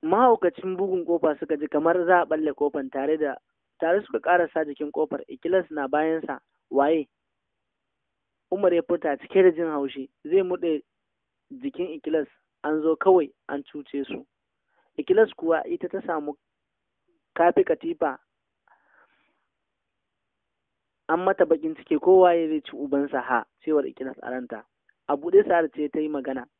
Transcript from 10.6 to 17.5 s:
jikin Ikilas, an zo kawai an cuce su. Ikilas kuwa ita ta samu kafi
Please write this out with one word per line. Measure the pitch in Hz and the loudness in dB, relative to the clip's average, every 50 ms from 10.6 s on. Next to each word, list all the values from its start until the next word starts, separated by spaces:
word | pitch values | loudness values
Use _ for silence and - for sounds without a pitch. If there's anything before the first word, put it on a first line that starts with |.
| 175 170 156 147 - _ _ _ _ _ _ _ _ _ _ _ _ _ | -2 -2 -2 -2 -4 _ _ _ _ _ _ _ _ _ _ _ _ _
jikin | 277 262 247 277 262 - 175 180 156 151 | -20 -10 -10 -10 -8 -6 -8 -8 -8 -10
Ikilas, | _ 156 156 156 151 - _ _ _ _ _ _ - | _ -2 -2 -2 -2 -2 _ _ _ _ _ _ -6
an | 147 156 156 151 | -4 -2 0 2
zo | 160 160 156 | 0 0 2
kawai | - 190 190 180 156 - _ _ _ - | 4 4 4 4 4 0 _ _ _ -10
an | 147 143 139 | -10 -10 -10
cuce | - _ 151 139 _ - 143 135 | -10 _ -16 -16 _ -8 -8 -8
su. | - - - 269 _ _ _ _ _ _ _ _ _ _ _ _ _ _ - | -8 -10 -14 -14 _ _ _ _ _ _ _ _ _ _ _ _ _ _ -10
Ikilas | 151 - 185 208 220 208 - | -2 0 4 4 4 2 2
kuwa | - - 165 165 156 - | -8 -2 0 0 0 0
ita | - 170 175 - 175 | -4 -8 -8 -8 -8
ta | - - - | -8 -8 -8
samu | 160 170 156 147 147 147 _ _ _ _ _ _ _ _ _ _ _ _ _ _ _ _ _ _ _ _ | -6 -6 -6 -6 -8 -10 _ _ _ _ _ _ _ _ _ _ _ _ _ _ _ _ _ _ _ _
kafi | - 170 170 | 2 2 2